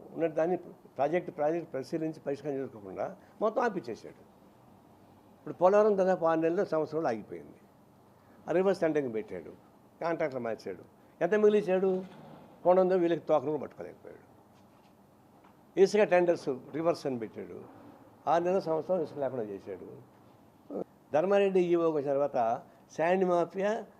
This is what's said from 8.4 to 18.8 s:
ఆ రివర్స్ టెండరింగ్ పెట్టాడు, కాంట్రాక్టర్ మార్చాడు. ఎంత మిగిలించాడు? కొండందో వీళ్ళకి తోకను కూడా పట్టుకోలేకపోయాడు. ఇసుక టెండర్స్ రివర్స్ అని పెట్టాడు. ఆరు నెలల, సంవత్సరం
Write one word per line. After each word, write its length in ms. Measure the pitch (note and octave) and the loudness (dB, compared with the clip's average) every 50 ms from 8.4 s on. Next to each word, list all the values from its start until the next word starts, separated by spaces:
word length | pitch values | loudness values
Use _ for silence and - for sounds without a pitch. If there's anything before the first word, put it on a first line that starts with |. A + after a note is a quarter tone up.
| - - | -6 -2
ఆ 20 | |
రివర్స్ 300 | D#3 F3+ F#3+ G3 F#3 F#3 | 0 2 2 2 0 2
టెండరింగ్ 320 | E3+ D#3 D3 D3 C#3 B2 A2 | 0 0 0 0 -2 -2 -4
పెట్టాడు, 380 | A2 G#2 - F#2+ F2 D2+ - - - - - - - - - _ - | -6 -6 -6 -10 -12 -12 -12 -18 -20 -20 -20 -20 -20 -20 -20 _ -8
కాంట్రాక్టర్ 400 | D#3+ E3+ E3 D3+ D#3+ C#3+ C3 B2+ | -6 -4 -4 -2 -4 -4 -4 -4
మార్చాడు. 420 | A#2 A2+ G#2+ - - G2+ F#2 E2+ - - - - - - - - | -6 -6 -6 -8 -8 -12 -12 -12 -14 -20 -20 -20 -20 -14 -6 -4
ఎంత 120 | D#3+ F3 G#3+ | -2 0 2
మిగిలించాడు? 720 | G#3+ G#3 G#3 G#3+ G#3 - F3+ F#3 F#3 F#3+ F#3+ F#3 F#3 F#3 - - - - - - - - - - - - | 6 6 6 6 4 2 2 0 2 2 2 0 0 -4 -8 -16 -20 -20 -20 -20 -20 -20 -20 -10 -2 2
కొండందో 320 | E3+ F#3 F#3+ F#3 F3+ F#3 | 4 6 6 6 4 4
వీళ్ళకి 300 | F#3 E3+ E3+ E3+ D3+ - | 2 2 2 0 0 0
తోకను 240 | - D#3 C#3+ B2 D3+ | 0 0 0 2 0
కూడా 120 | D#3 C3+ | -4 -4
పట్టుకోలేకపోయాడు. 640 | G#2+ - - - E2+ E2 D#2+ - - F2 - - - - - - - - - - - - - - - - - _ - - - _ _ _ - - - - - - - - - F3 | -6 -10 -12 -12 -14 -14 -14 -18 -20 -20 -20 -20 -20 -20 -20 -20 -20 -20 -20 -20 -20 -20 -20 -20 -20 -20 -20 _ -20 -20 -20 _ _ _ -20 -20 -20 -20 -20 -20 -18 -2 4 4
ఇసుక 240 | G3 F#3+ G#3 G#3 G#3 | 4 6 6 4 4
టెండర్స్ 460 | D#3 F3+ F3+ F3+ E3+ E3+ - - D3+ | 4 4 4 4 4 2 0 0 -6
రివర్స్ 580 | B2+ - - C#3+ C3 D3+ D#3+ E3+ D#3 - - | -6 -6 -8 -10 -6 -2 0 0 0 0 -2
అని 120 | C#3+ B2+ A#2+ | -4 -4 -4
పెట్టాడు. 420 | A2 G2 - G#2+ F#2+ F2+ F2+ - - - - - - - - - - - - - - | -6 -8 -10 -12 -12 -12 -12 -16 -16 -18 -20 -20 -20 -20 -20 -20 -20 -20 -18 -6 -2
ఆరు 160 | C3+ D#3 F3 F3 | 0 2 2 2
నెలల, 160 | F3+ F#3 G3 | 2 0 0
సంవత్సరం 420 | D#3 D#3+ D#3+ D#3+ | 0 -2 -2 -2